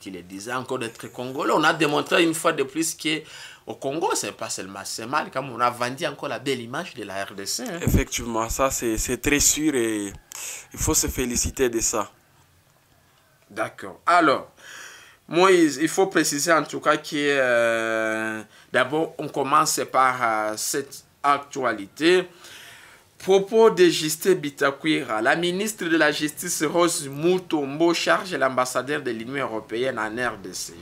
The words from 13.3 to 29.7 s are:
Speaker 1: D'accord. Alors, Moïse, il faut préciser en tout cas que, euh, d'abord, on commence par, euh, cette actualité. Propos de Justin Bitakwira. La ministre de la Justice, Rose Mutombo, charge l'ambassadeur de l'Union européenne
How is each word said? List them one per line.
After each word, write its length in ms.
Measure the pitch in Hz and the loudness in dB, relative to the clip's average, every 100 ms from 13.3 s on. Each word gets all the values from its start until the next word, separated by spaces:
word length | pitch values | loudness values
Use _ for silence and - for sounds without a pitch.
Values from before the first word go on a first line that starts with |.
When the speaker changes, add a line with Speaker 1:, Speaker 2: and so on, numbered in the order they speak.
| _ _ | _ _
Speaker 1:
D'accord. 520 | 104 117 - 101 87 - | -8 -8 -8 -14 -6 2
Alors, 440 | 175 156 117 82 _ - - - - - _ - | 6 6 4 -2 _ -20 -18 -18 -20 -20 _ -4
Moïse, 500 | 160 185 180 160 135 | 4 6 8 4 2
il 80 | 156 | 0
faut 200 | - 190 | 2 2
préciser 440 | 185 151 143 156 | 2 0 0 2
en 120 | 160 | 2
tout 160 | 143 139 | 2 -2
cas 160 | 147 151 | 0 0
que, 180 | - | -2
euh, 1300 | 151 147 139 127 120 117 113 113 110 110 110 110 110 107 - - | -2 0 2 4 4 2 0 0 -2 -2 -2 -4 -8 -12 -20 -2
d'abord, 420 | 123 127 151 160 - | 0 0 0 -2 -6
on 100 | 151 | -6
commence 520 | 151 135 151 156 - 123 | -4 2 4 4 0 0
par, 260 | 131 131 123 | 2 4 2
euh, 340 | 120 107 107 107 | 0 0 -2 -4
cette 480 | - 147 139 - - _ | -4 -4 -6 -14 -20 _
actualité. 1080 | 143 139 - 139 123 110 98 - 160 185 175 - - - - - - - _ - | 0 0 -2 -2 0 -2 -6 0 4 4 2 -10 -20 -20 -20 -20 -20 -20 _ -6
Propos 460 | 180 196 196 226 226 | 2 4 4 6 6
de 160 | 175 175 | 8 6
Justin 420 | 156 156 - 196 | 6 -2 0 2
Bitakwira. 880 | 170 143 - 139 139 156 151 123 110 | 2 0 0 0 0 0 0 0 0
La 160 | 123 160 | 2 2
ministre 480 | 175 180 214 - | 0 -2 -4 -4
de 120 | 170 160 | 0 4
la 120 | 151 | 4
Justice, 520 | 147 151 - 180 - | 2 -2 -4 -6 -2
Rose 440 | 151 170 170 156 139 | 0 2 2 0 -6
Mutombo, 840 | 139 165 185 180 156 135 143 170 | -2 2 2 0 -2 -2 2 2
charge 420 | 170 - 165 196 | 4 2 0 0
l'ambassadeur 680 | 151 131 127 123 131 127 147 | 0 0 2 0 -2 -4 -4
de 80 | 131 | -4
l'Union 340 | 113 113 139 | -6 -6 -6
européenne 540 | 123 110 107 | -4 -6 -6